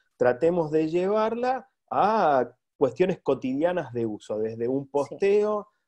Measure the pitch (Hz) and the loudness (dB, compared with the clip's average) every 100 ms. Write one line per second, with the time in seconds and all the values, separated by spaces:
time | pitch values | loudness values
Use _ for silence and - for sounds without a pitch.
0 | _ - 123 123 165 175 151 156 160 175 | _ 0 2 4 2 2 0 0 0 0
1 | 185 214 220 233 247 262 - _ _ 127 | 0 0 -2 -2 -4 -4 -8 _ _ 0
2 | 190 220 160 135 123 _ _ - 143 160 | 2 2 2 2 0 _ _ -2 0 2
3 | 185 175 - 135 131 139 170 180 131 120 | 0 0 -2 -2 -2 -2 0 -2 -6 -4
4 | 113 101 - 107 110 113 117 135 139 143 | -4 -6 -8 -4 -4 -4 -2 -2 -2 -4
5 | 135 151 196 208 208 214 202 _ | -4 -2 2 2 2 -4 -8 _